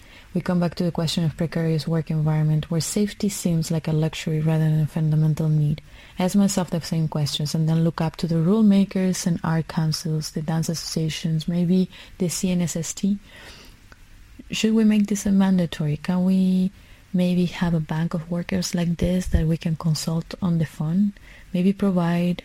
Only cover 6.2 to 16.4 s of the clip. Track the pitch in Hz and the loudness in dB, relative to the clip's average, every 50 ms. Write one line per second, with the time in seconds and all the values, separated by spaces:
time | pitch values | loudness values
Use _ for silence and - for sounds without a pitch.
6.2 | 180 180 - 202 196 196 - 190 175 - 180 165 - - 170 165 160 151 - 151 | -2 2 4 4 4 4 2 0 -2 -2 -2 -4 -4 -2 -2 -2 0 0 -2 -2
7.2 | 147 139 - - 151 147 - 160 156 160 160 165 165 165 - - 165 160 - - | -2 -2 -2 -4 -4 -2 -2 0 0 2 2 2 2 0 0 0 -2 -4 -4 -4
8.2 | - 160 165 165 160 175 208 226 220 202 196 196 196 196 - 190 185 185 175 - | -4 -2 0 2 2 2 4 4 6 6 6 6 4 2 0 0 0 0 0 0
9.2 | - 180 170 - - 160 160 160 156 - - 170 160 156 156 - - 160 156 156 | -2 -2 -2 -2 -2 0 0 0 -2 -2 -2 -2 0 0 -2 -2 -4 -4 -4 -4
10.2 | 156 - - - 151 160 160 165 160 - 165 - - - - 165 160 156 147 - | -4 -6 -6 -6 -4 -2 -2 -2 -2 -2 -4 -6 -6 -6 -4 -2 -2 -2 -2 -2
11.2 | - 160 160 156 - - 170 175 180 165 185 185 185 - - - - - - - | -2 -2 -2 -2 -2 -2 0 0 2 2 2 2 2 0 -4 -12 -20 -12 -6 -4
12.2 | 190 170 - - - 185 180 175 175 151 - 170 156 - - - - 196 208 202 | -4 -2 -2 -2 -2 0 0 0 0 -2 -2 -4 -6 -8 -6 -4 -2 -2 -2 -2
13.2 | - - - - - - - - - - - - - - - - - - - - | -6 -14 -20 -20 -20 -20 -20 -20 -20 -20 -20 -20 -20 -20 -20 -20 -20 -20 -20 -20
14.2 | - - - - - - - - - 220 220 226 220 214 214 214 202 - 202 202 | -20 -20 -20 -20 -14 -10 -4 0 2 2 4 4 4 4 4 4 2 0 0 -2
15.2 | - 208 196 196 190 190 190 180 170 160 - - 156 147 147 - - - 180 180 | 0 2 4 4 4 4 4 2 2 0 -2 -2 -2 -2 -2 -2 -2 -2 0 2
16.2 | 180 190 190 190 | 2 2 4 4